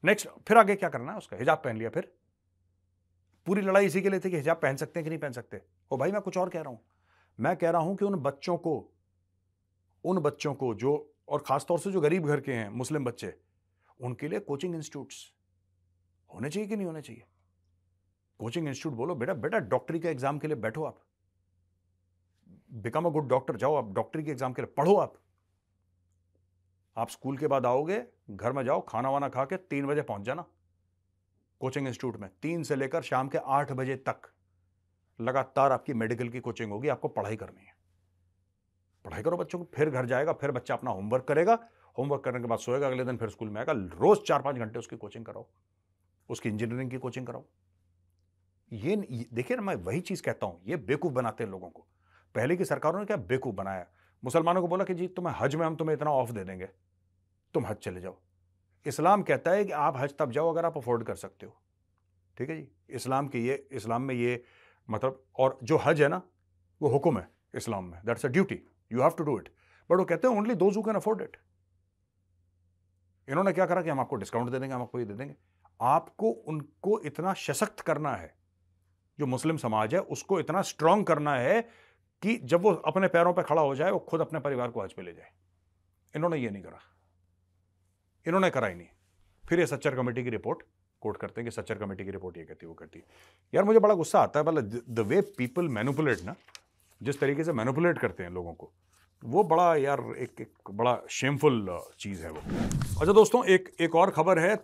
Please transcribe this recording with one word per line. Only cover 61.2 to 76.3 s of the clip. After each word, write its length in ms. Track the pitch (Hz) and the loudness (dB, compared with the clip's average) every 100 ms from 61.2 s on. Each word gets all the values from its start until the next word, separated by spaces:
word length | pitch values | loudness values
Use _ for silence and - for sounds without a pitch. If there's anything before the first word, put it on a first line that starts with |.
| 98 _ 101 | -10 _ -20
हो, 100 | _ _ _ _ _ _ _ _ - | _ _ _ _ _ _ _ _ -8
ठीक 120 | 131 | -8
है 60 | 160 | -8
जी। 120 | 143 _ _ | -12 _ _
इस्लाम 380 | 127 127 131 139 | -10 -2 0 0
के 100 | 123 | -2
ये, 300 | 117 135 - | -2 -2 -6
इस्लाम 300 | 131 104 117 | -10 -2 -2
में 120 | 135 | -2
ये 300 | 127 120 120 - _ _ _ - | 0 0 0 -6 _ _ _ -6
मतलब, 360 | 110 131 135 _ - | -2 -2 -4 _ 2
और 220 | 131 131 | 2 2
जो 140 | 117 156 | 2 2
हज 260 | 143 147 | 4 4
है 60 | 143 | 4
ना 140 | 180 - _ _ _ _ _ | 2 -8 _ _ _ _ _
वो 80 | 151 | 2
हुक्म 300 | 151 175 120 | 4 4 2
है 100 | - _ _ | -4 _ _
इस्लाम 300 | 123 - 104 | -10 -6 -6
में, 180 | 90 85 | -6 -10
that's 220 | 104 117 | -4 -2
a 60 | 139 | 0
duty, 260 | 131 196 101 - _ _ | 2 2 -2 -10 _ _
you 100 | 117 | 2
have 140 | 143 165 | 2 2
to 100 | 151 | -2
do 80 | |
it। 100 | 113 - _ _ _ _ | -2 -6 _ _ _ _
But 80 | 180 | 2
वो 60 | |
कहते 240 | 185 165 254 | 4 2 2
हैं 60 | |
only 220 | 220 214 220 | 2 0 4
those 200 | 190 202 | 2 2
who 100 | 208 | -2
can 140 | 208 | -2
afford 220 | 214 214 | 0 -2
it। 140 | - - _ _ _ _ _ _ _ _ _ _ _ _ _ _ _ _ _ _ - | -4 -14 _ _ _ _ _ _ _ _ _ _ _ _ _ _ _ _ _ _ -4
इन्होंने 240 | 139 196 | 0 2
क्या 140 | 175 180 | 2 2
करा 160 | 175 | 2
कि 80 | 165 | 0
हम 100 | 139 | -2
आपको 160 | 120 123 | -2 -4
डिस्काउंट 340 | 95 117 120 | -2 -2 -2
दे 80 | 131 | -4
देंगे, 160 | 135 | -4
हम 80 | 127 | -6
आपको 160 | 120 123 | -6 -6
ये 60 | |
दे 100 | 113 | -6
देंगे। 200 | 101 139 147 _ _ _ _ | -8 -12 -14 _ _ _ _
आपको 500 | 120 151 - _ 220 | 2 2 2 _ -2